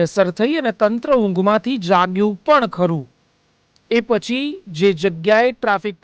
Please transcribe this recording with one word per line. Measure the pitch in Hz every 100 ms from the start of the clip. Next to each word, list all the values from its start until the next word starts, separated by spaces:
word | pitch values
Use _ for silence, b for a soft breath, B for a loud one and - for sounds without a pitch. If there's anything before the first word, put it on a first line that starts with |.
| 165
અસર | 202 185 170
થઈ | 233 320
અને | 254 -
તંત્ર | 208 233 302 262
ઊંઘમાંથી | 202 180 190 214 240 262 175
જાગ્યું | 185 185 185 208 202 -
પણ | 294 220 170
ખરું. | 175 160 127 _ _ _ _ _ _ _ _
એ | 233
પછી | 233 214 - 254 285 381 202 156
જે | 196 165
જગ્યાએ | 190 165 180 214 247
ટ્રાફિક | 233 220 196 214 180